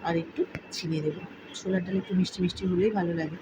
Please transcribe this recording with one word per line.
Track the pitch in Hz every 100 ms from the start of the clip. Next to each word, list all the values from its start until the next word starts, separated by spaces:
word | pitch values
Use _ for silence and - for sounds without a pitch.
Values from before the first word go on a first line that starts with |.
আর | 165 165
একটু | 160 - 349 - -
চিনি | - 165 160
দেবো। | 151 147 - - -
ছোলার | - 185 190
ডাল | 180 190
একটু | 190 185
মিষ্টি | 185 -
মিষ্টি | 180 - 185
হলেই | 175 208
ভালো | 208 175
লাগে। | 165 156 175